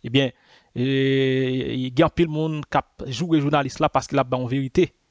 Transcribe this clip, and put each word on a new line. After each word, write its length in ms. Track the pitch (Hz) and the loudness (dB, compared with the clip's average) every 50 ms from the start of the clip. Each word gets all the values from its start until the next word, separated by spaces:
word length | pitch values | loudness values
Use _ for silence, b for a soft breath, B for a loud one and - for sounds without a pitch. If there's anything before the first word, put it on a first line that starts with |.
| - | -12
Eh 60 | 120 | 0
bien, 220 | 117 135 139 120 - b b b b b b b b 120 | 2 2 2 2 -4 b b b b b b b b -4
euh, 960 | 123 135 135 135 135 135 135 135 135 131 131 131 131 131 127 131 131 135 127 | -2 0 0 0 2 2 2 2 2 0 0 0 0 -2 -2 -2 -4 -4 -4
il 240 | 127 127 127 123 135 | -4 -6 -4 2 2
y 40 | 165 | 2
a 60 | 156 | 2
pile 200 | - - 175 156 | 4 0 0 0
monde 360 | 151 151 160 160 156 151 143 - | 0 -4 -2 -2 -4 -6 -8 -2
qui 80 | - 190 | -2 -2
a 60 | - _ _ - - 143 | -2 _ _ -14 -10 -10
joué 320 | 127 110 175 170 165 151 | -6 -6 -2 2 2 2
journaliste 400 | 139 147 151 143 139 131 - - | 2 2 2 0 0 -2 -2 -2
là 100 | 156 143 | -2 0
parce 160 | - 139 - | 0 0 -2
qu'il 120 | - 147 139 | 0 0 0
a 60 | 131 | 0
ba 140 | 123 131 127 | 0 -2 -4
en 80 | 127 | -2
vérité. 480 | 117 131 139 135 127 - 185 170 - _ _ _ _ | -2 -2 -2 -4 0 2 2 2 2 _ _ _ _